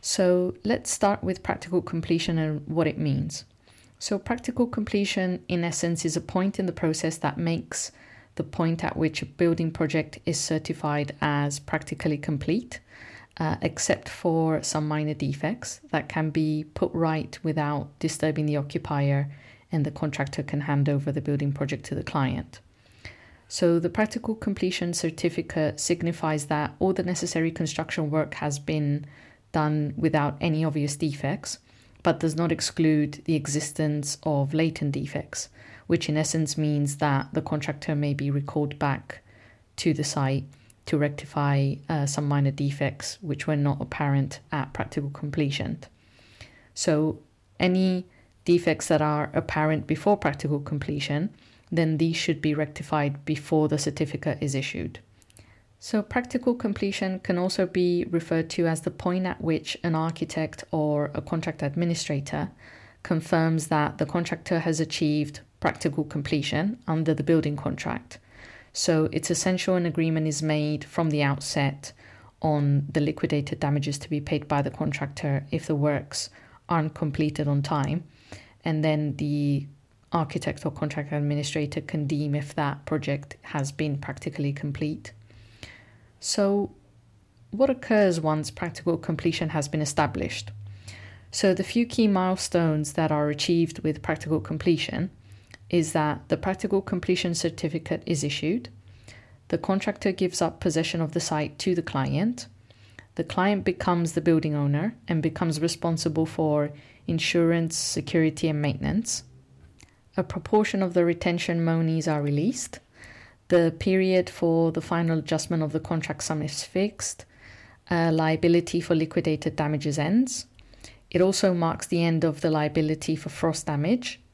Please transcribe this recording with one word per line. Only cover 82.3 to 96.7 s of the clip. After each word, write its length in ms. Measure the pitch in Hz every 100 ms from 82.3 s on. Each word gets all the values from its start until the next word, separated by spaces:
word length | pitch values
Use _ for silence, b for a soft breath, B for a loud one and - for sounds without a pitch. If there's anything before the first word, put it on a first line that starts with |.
if 200 | 143 143 -
that 280 | 147 143
project 520 | - 156 143 143 143 -
has 320 | - 156 139
been 240 | - 156 139
practically 560 | 143 143 - 151 143
complete. 600 | 143 147 143 151 156 - - B B B B B B B B B B
So 520 | - - 196 202 196 - _ - _ _ _ _ -
what 180 | 202 269
occurs 500 | 254 - 214 202 170
once 300 | 156 156 151
practical 480 | - 175 - - 165
completion 500 | - 160 170 165 160
has 160 | 160 143
been 140 | 156
established? 720 | 147 - 147 - - - - - B B B B B B B
So 240 | - 202
the 100 | 180
few 220 | 196 240 240
key 200 | - 220
milestones 880 | 190 185 185 - 175 165 151 151
that 160 | - 160
are 200 | 151 147
achieved 480 | 147 - 170 165 165
with 240 | 156 156
practical 380 | - 156 - 156
completion 680 | 156 160 - 160 - - 185 - B B B B -
is 220 | 175 156
that 360 | 165 151 147 -
the 80 | 160
practical 460 | - 190 196